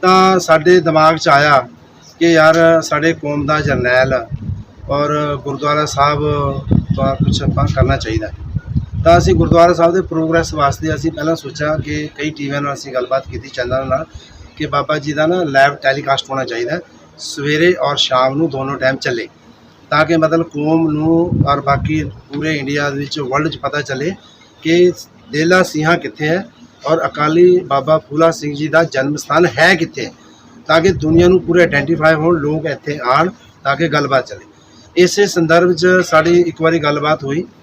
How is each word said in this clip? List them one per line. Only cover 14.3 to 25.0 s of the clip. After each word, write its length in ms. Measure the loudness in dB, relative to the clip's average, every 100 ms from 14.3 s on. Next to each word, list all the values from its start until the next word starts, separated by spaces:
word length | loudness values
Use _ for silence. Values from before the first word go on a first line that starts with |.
| -20 -20 -10
ਕਿ 100 | -4
ਬਾਬਾ 320 | -4 -2 -4
ਜੀ 140 | -4
ਦਾ 140 | -2 0
ਨਾ 160 | 0
ਲਾਈਵ 320 | 0 2 2
ਟੈਲੀਕਾਸਟ 560 | 2 -2 -2 -2 -4 -4
ਹੋਣਾ 140 | -6
ਚਾਹੀਦਾ 340 | -6 -6 -6 -6 -10 -20 -20 -18
ਸਵੇਰੇ 560 | -14 -8 -2 2 2
ਔਰ 220 | 0 -2 -2
ਸ਼ਾਮ 400 | 0 0 0 0
ਨੂੰ 140 | -4
ਦੋਨੋਂ 260 | -4 -8 -4
ਟਾਈਮ 200 | -2 -2
ਚੱਲੇ, 320 | -4 -6 -8 _ -20 -20 -20 _ _
ਤਾਂ 140 | 0
ਕਿ 120 | 2 2
ਮਤਲਬ 260 | 2 0
ਕੌਮ 480 | -2 -4 0 0 0
ਨੂੰ 400 | 0 0 0 0 0 0
ਔਰ 140 | 0
ਬਾਕੀ 440 | 0 -2 0 -4
ਪੂਰੇ 520 | -4 -12 -14 -8 -4 -4
ਇੰਡੀਆ 340 | -4 -2 -2
ਦੇ 80 | -4
ਵਿੱਚ, 220 | -8 -8
ਵਰਲਡ 280 | -4 -2 -2
'ਚ 100 | -4
ਪਤਾ 220 | -6 -6
ਚੱਲੇ 320 | -6 -6 -6 -8 -16 _ _ _
ਕਿ 300 | 0 4 4 2